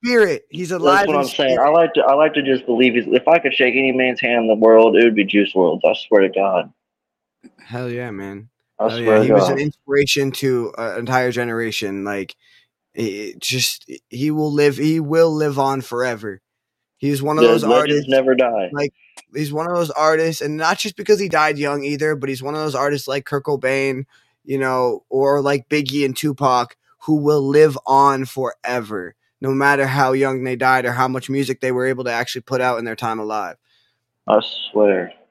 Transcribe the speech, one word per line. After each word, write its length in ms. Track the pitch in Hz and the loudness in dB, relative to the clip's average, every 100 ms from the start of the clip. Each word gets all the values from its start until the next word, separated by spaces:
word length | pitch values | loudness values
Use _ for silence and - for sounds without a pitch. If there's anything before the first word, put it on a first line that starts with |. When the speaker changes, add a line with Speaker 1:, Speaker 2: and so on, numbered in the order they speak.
Speaker 1:
spirit. 380 | 233 240 202 131 _ | 2 2 2 0 _
He's 220 | 151 180 | -10 -6
alive 260 | 180 170 190 | -2 2 4
Speaker 2:
That's 80 | 202 | 4
what 60 | |
Speaker 1:
in 60 | 147 | 0
Speaker 2:
I'm 60 | 135 | -2
saying. 220 | - 139 | -2 0
Speaker 1:
spirit. 120 | 127 135 | 2 4
Speaker 2:
I 40 | |
like 240 | 160 165 | 4 2
to, 60 | 160 | 2
I 120 | - | 2
like 200 | 139 156 | 4 2
to 80 | 151 | 2
just 240 | 135 131 - | 0 -2 0
believe 280 | 117 127 | 2 2
he's, 120 | 120 101 | 2 0
if 220 | 123 - | 0 4
I 100 | 170 | 2
could 160 | 151 | 2
shake 200 | - 127 120 | 0 0 2
any 160 | 135 | 0
man's 280 | 127 127 120 | 0 0 -2
hand 200 | 123 120 | -2 0
in 60 | 113 | 2
the 60 | 107 | 4
world, 400 | 110 113 113 - | 6 8 8 6
it 80 | |
would 100 | 117 | 4
be 100 | 107 | 4
Juice 300 | 98 101 98 | 0 2 0
world's. 300 | 95 87 80 | 2 0 2
I 100 | 80 - - | 0 0 2
swear 140 | 107 | 2
to 60 | 95 | 2
God. 440 | 95 98 92 73 _ _ _ _ _ _ _ _ _ | 0 0 -2 -4 _ _ _ _ _ _ _ _ _
Speaker 1:
Hell 240 | - 123 127 | -14 -10 -8
yeah, 200 | 120 123 | -8 -10
man. 380 | 101 98 101 110 _ _ _ | -12 -14 -14 -18 _ _ _
Speaker 2:
I 80 | 110 | -4
Speaker 1:
Hell 100 | 117 | -2
Speaker 2:
swear 80 | 113 | 2
Speaker 1:
yeah. 40 | 107 | 4
Speaker 2:
to 40 | |
Speaker 1:
He 80 | 107 | 4
was 120 | 107 95 | 4 4
Speaker 2:
God. 40 | |
Speaker 1:
an 60 | 139 | 0
inspiration 760 | 147 - - 143 143 - 135 | -4 -8 -4 0 0 0 -2
to 400 | 135 135 123 117 - | -2 -2 -2 -4 -6
an 220 | 113 95 | -8 -8
entire 320 | 117 127 123 | -2 0 0
generation. 720 | 120 120 113 113 107 104 98 | -2 -4 -4 -6 -6 -8 -6
Like, 300 | 101 101 92 - _ _ _ _ _ | -6 -6 -8 -14 _ _ _ _ _
it, 80 | - | -8
it 360 | 110 101 107 - | -6 -6 -12 -10
just, 480 | - 127 120 - _ 67 _ | -8 -4 -4 -6 _ -20 _
he 220 | 120 147 | -6 -4
will 200 | 151 151 | -2 -2
live, 240 | 147 147 139 | 2 2 2
he 200 | 151 160 | -2 -2
will 300 | 147 160 165 | 0 2 2
live 280 | 156 151 139 | 2 -2 0
on 220 | 135 135 | -2 -2
forever. 600 | 123 120 123 113 107 95 _ _ _ _ _ _ | -6 -6 -4 -6 -10 -14 _ _ _ _ _ _
He's 260 | 139 143 | -4 -2
one 160 | 143 151 | -2 2
of 40 | |
Speaker 2:
The 60 | 120 | 4
Speaker 1:
those 120 | 117 | 4
Speaker 2:
legends 160 | 113 123 147 | 4 2 2
Speaker 1:
artists, 160 | 147 139 | -2 2
Speaker 2:
never 240 | 135 131 | 0 2
die. 360 | 127 123 113 92 | 2 2 0 -4
Speaker 1:
like, 200 | 143 143 _ _ - _ | -4 -6 _ _ -20 _
he's 200 | 139 151 | -10 -8
one 180 | 151 165 | -6 -4
of 60 | 175 | -2
those 140 | 165 | -4
artists, 500 | 143 156 160 165 156 | 0 2 2 0 -2
and 140 | 147 151 | -6 -4
not 220 | 160 196 | -2 -2
just 180 | 220 185 | -4 -8
because 240 | 208 208 | 0 2
he 80 | 196 | 2
died 280 | 160 156 151 | 0 0 0
young 280 | 143 143 | -2 -2
either, 320 | 139 147 151 151 | -4 -4 -2 -2
but 120 | 135 | -4
he's 140 | 131 | -6
one 120 | 135 | -6
of 60 | 151 | -6
those 140 | 156 | -4
artists 320 | 131 143 147 - | -2 -2 -2 -4
like 180 | 139 | -6
Kurt 200 | - 143 | -4 -6
Cobain, 600 | 143 143 127 135 135 131 135 _ _ _ | -4 -4 0 0 -2 -4 -10 _ _ _
you 140 | - 135 | -8 -4
know, 460 | 135 131 127 107 _ | -2 0 0 -2 _
or 320 | 131 139 143 | 0 2 2
like 280 | 139 143 120 | 0 -2 -2
Biggie 360 | 151 139 139 | -2 -2 -2
and 120 | 139 127 | -2 -2
Tupac, 600 | 151 135 143 127 123 _ _ _ | -6 0 0 2 -2 _ _ _
who 120 | - 156 | -4 -2
will 260 | 143 151 | 2 0
live 360 | 135 147 156 131 - | 2 4 4 4 0
on 380 | 135 139 135 | 4 4 2
forever, 920 | 131 - 127 - - 123 107 104 90 _ _ _ | -6 -6 -8 -8 -6 -6 -6 -10 -10 _ _ _
no 120 | 135 | -4
matter 340 | 135 139 143 135 | 0 2 2 2
how 240 | 135 135 | 2 0
young 300 | 131 135 131 | 2 0 -2
they 140 | 127 127 | -6 -2
died 300 | 127 131 127 | 2 2 0
or 40 | |
how 140 | 120 131 | -2 -2
much 240 | 131 127 | -2 -6
music 300 | 135 135 131 | -4 -4 -4
they 100 | 131 | -4
were 160 | 123 127 | -2 -2
able 160 | 127 | -2
to 80 | 123 | -4
actually 300 | 117 123 127 | -4 -4 -8
put 180 | - 131 | -6 -2
out 200 | 127 120 | 0 -2
in 40 | |
their 120 | 117 113 | -6 -6
time 240 | 117 110 | -6 -6
alive. 360 | 107 107 92 78 _ _ _ _ _ _ - | -6 -6 -8 -12 _ _ _ _ _ _ 0
Speaker 2:
I 140 | 104 - - - | 0 0 -12 -8
swear. 400 | 104 104 95 87 - _ | 0 2 0 -4 -14 _